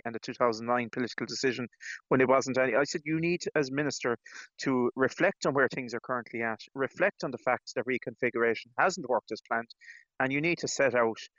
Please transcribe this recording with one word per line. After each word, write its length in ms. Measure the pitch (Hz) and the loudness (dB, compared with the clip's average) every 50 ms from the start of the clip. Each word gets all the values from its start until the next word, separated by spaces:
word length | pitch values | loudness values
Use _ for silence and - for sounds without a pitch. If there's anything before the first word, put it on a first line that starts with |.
| - | -8
and 100 | 117 117 | -8 -8
the 40 | 110 | -8
two 140 | - - 117 | -8 -6 -2
thousand 340 | - 127 117 110 110 117 | 2 2 2 2 0 0
nine 220 | 120 123 123 120 110 | 0 0 0 0 -2
political 360 | - 127 120 110 - - 123 | -4 -4 -4 -4 -4 -6 -6
decision 420 | 117 117 - - 131 113 127 123 - _ _ - - - - - | -6 -4 0 0 0 0 -2 -6 -10 _ _ -14 -12 -12 -10 -2
when 140 | - 139 131 | 2 4 6
it 80 | 131 123 | 6 6
wasn't 280 | 131 135 - 131 120 | 6 4 4 2 2
any. 180 | 131 131 127 110 | 2 2 4 4
I 100 | 123 147 | 2 2
said, 160 | - - 170 143 | 2 -2 -6 -4
"You 160 | 151 160 160 | -2 -2 0
need, 220 | 165 170 175 170 - 208 - | 0 0 0 -2 -2 -2 0
as 160 | 160 139 131 | 0 0 0
minister, 460 | 135 143 151 135 - - - 123 117 - - - - - - - _ - | 0 -2 -2 -2 -2 -2 -2 -2 -2 -2 -6 -12 -20 -20 -20 -18 _ -4
to 300 | - 139 131 123 120 117 - | -2 0 2 2 2 0 2
reflect 500 | 127 131 - - - 165 196 - - - | 0 0 0 2 2 0 0 0 0 -2
on 80 | 165 131 | 0 2
where 140 | 143 131 | 2 2
things 260 | - - 143 127 113 120 | 2 0 -4 -8 -6 -8
are 60 | 113 | -8
currently 420 | - - 127 120 110 - - 113 | -6 -6 -6 -6 -6 -6 -6 -4
at, 200 | 117 113 110 - - - - | -4 -4 -4 -6 -10 -10 -6
reflect 520 | 135 135 - - - 175 208 - - 175 | -4 -4 -4 0 0 0 0 0 -2 -8
on 60 | 147 | -8
the 60 | 120 - | -6 -4
fact 340 | - 131 123 - _ - - | -2 0 0 0 _ -6 -6
that 80 | 131 110 | -4 -2
reconfiguration 840 | 127 127 117 - 127 117 - 127 120 - 113 117 117 110 - - 120 _ | -2 -4 -4 -4 -8 -6 -2 -2 0 0 2 2 2 2 0 -4 -6 _
hasn't 320 | - 160 190 180 190 139 120 | 0 0 0 0 -2 -2 0
worked 240 | 123 107 - - 110 | 0 0 -2 -4 -8
as 80 | - - | -8 -6
planned, 220 | - 117 117 117 - - _ - - - - _ _ _ - | -4 -4 -4 -4 -6 -12 _ -20 -20 -20 -20 _ _ _ -2
and 100 | 131 131 | -2 0
you 80 | 139 147 | 0 0
need 200 | 156 170 170 - | 0 0 0 0
to 100 | - - | -2 -2
set 260 | - - 139 127 113 | 0 2 2 4 4
out 220 | 123 117 113 110 - - - _ | 4 4 2 0 -4 -10 -18 _